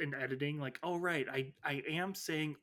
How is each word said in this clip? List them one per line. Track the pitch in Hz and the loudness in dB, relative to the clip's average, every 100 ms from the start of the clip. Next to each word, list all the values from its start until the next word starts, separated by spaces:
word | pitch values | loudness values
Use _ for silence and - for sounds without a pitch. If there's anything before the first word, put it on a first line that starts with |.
in | 147 | -2
editing, | 135 127 131 143 151 | 0 -2 0 0 0
like, | 131 - | -4 -2
"Oh, | 175 175 | -2 2
right, | 180 160 127 | 2 2 2
I, | 135 135 - | 0 -2 -4
I | 147 139 - | -2 0 0
am | 160 190 | 0 0
saying | 190 - 156 151 143 | -2 0 0 0 -2